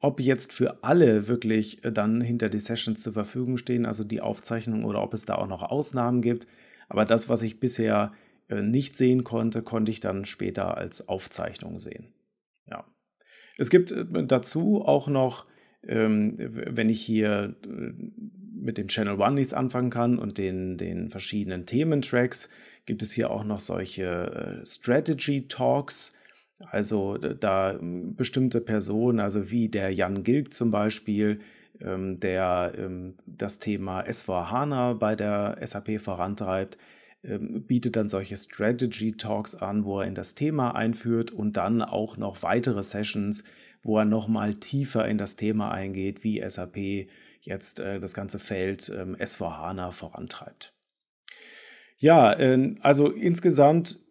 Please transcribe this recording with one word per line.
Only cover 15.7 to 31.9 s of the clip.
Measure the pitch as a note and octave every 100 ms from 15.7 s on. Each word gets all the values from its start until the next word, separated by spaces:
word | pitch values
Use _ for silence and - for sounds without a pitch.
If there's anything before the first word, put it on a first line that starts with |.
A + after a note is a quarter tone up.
| _ -
ähm, | A2+ A2 G#2+ G#2+ -
w-, | - A2 -
wenn | A#2 A2
ich | A2
hier, | - A2 G#2+ G#2 G2+ -
äh, | - - - - - - - F#3 G3 -
mit | B2+ G#2+
dem | G2
Channel | - G#2 G2+
One | G2+ C#3
nichts | C3
anfangen | - B2+ B2 B2
kann | A#2+ A#2+ A#2+
und | G#2+ G#2
den, | G2 F#2 F#2 F#2
den | F#2 F2 F2+
verschiedenen | G2 - G#2 G#2 F#2
Thementracks, | F2+ A#2+ D#3+ D3+ C3 B2 B2 - - - - - -
gibt | -
es | A2
hier | - A2+
auch | G#2+
noch | G#2 G2+
solche, | - F2+ F#2 - F#2 F2 F2 - - -
äh, | -
Strategy | - - B2+ C#3+ D3 C3+ C#3+ -
Talks. | - B2+ C3 C#3+ - - - - _ _ _ -
Also | G2+ G#2 G#2+ G2 G2+
d-, | -
da, | A2 G#2+ F#2+ F#2+
ähm, | G2 F2 F2+ E2+
bestimmte | - B2 - C3 A#2+
Personen, | A#2 A2 F#2 G#2 A#2+ A#2
also | G2+ G2+ F#2+
wie | A#2 A2+
der | G#2+ F#2+
Jan | F#2+ F#2 G2
Gilg | F#2 C3 C#3+
zum | - A#2
Beispiel, | G#2 G#2 G#2+ - G#2 G#2 G#2 - - _ -
ähm, | F#2+